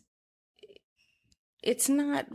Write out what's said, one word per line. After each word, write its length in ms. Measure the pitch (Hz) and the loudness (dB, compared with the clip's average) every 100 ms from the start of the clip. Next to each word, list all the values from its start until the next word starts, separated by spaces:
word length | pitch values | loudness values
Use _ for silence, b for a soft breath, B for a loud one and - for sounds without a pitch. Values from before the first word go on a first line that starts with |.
| _ _ _ _ _ _ - - _ _ _ _ _ _ _ _ | _ _ _ _ _ _ -20 -20 _ _ _ _ _ _ _ _
it's 240 | - 247 - | -2 0 2
not 380 | 277 285 285 - | 2 2 -2 -4